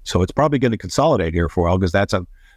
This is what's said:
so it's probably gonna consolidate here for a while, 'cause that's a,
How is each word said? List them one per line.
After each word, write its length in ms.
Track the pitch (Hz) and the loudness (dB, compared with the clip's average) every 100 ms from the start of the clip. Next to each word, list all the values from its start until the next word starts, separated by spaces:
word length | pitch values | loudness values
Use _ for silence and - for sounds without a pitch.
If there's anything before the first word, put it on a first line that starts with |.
so 180 | - - | -4 0
it's 100 | 92 | 0
probably 280 | - 151 139 | 0 0 2
gonna 180 | 127 107 | 0 -2
consolidate 560 | 92 - 156 123 82 | -4 0 2 2 0
here 160 | 82 82 | 0 -2
for 180 | - 85 | 0 0
a 40 | |
while, 80 | 92 | 2
'cause 120 | 92 | 0
that's 220 | 98 101 | 0 0
a, 120 | 98 87 - _ | -2 -6 -18 _